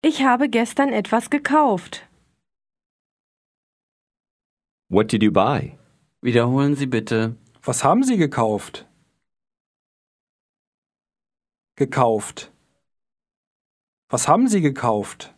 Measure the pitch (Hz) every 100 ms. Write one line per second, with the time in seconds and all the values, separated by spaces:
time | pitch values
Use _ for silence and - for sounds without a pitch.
0 | 320 311 269 247 277 226 233 - 277 220
1 | 190 233 - 294 - 294 285 190 - -
2 | - _ _ _ _ _ _ _ _ _
3 | _ _ _ _ _ _ _ _ _ _
4 | _ _ _ _ _ _ _ _ _ 92
5 | 110 107 107 95 104 127 67 - _ _
6 | _ _ 123 117 120 131 143 143 135 120
7 | 107 113 113 113 _ _ - 131 135 202
8 | 269 226 151 - 113 104 - - - _
9 | _ _ _ _ _ _ _ _ _ _
10 | _ _ _ _ _ _ _ _ _ _
11 | _ _ _ _ _ _ _ _ 135 139
12 | 120 110 - - - _ _ _ _ _
13 | _ _ _ _ _ _ _ _ _ _
14 | _ - - 175 254 208 151 139 120 107
15 | 101 - -